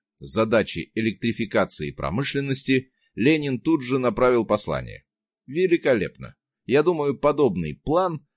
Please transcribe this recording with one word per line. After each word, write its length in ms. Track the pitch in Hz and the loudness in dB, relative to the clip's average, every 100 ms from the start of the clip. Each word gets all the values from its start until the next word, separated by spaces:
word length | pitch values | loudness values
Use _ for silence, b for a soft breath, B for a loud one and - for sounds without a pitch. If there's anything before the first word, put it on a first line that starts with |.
| _ _ | _ _
«Задачи 720 | 73 78 113 113 95 85 - | -6 -2 2 2 0 -6 -6
электрификации 960 | 113 110 92 120 110 110 110 92 - 76 | -4 -4 -2 -4 -4 -2 0 0 -4 -8
промышленности», 1040 | - 69 98 139 139 139 131 - 131 131 _ _ - | -6 -6 -4 -4 -4 -4 -4 0 -2 -2 _ _ 0
Ленин 420 | 123 160 143 123 | 2 2 0 -2
тут 240 | - 160 | 0 0
же 160 | 123 135 | 0 -2
направил 460 | 123 107 127 123 | -2 2 4 4
послание. 600 | 107 107 - 69 60 50 _ _ _ _ - | 2 0 0 -6 -8 -14 _ _ _ _ -8
«Великолепно. 920 | 147 185 170 151 117 82 - 65 - _ _ - | -2 2 2 2 0 0 -6 -18 -20 _ _ 0
Я 160 | 135 | 2
думаю, 340 | 156 165 143 120 | 2 0 -2 2
подобный 580 | 147 147 135 90 80 | 2 4 2 2 -4
план, 520 | 71 - 165 185 156 - | -6 -2 0 0 -4 -12